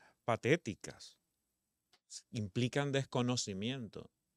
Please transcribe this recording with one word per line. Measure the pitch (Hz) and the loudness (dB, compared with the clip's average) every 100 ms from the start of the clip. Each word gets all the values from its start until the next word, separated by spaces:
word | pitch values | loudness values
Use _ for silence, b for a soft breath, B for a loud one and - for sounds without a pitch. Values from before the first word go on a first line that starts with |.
| b b - | b b 0
patéticas, | 110 - 165 - 95 - - - - _ _ _ _ _ _ _ _ _ - - | 2 4 4 2 -6 -10 -12 -18 -20 _ _ _ _ _ _ _ _ _ -16 -10
implican | 123 104 - 120 143 143 | -6 -2 0 2 2 2
desconocimiento. | 139 131 135 123 123 - 95 110 135 110 - - _ _ | 0 0 0 2 0 -2 -4 -4 -4 -8 -12 -16 _ _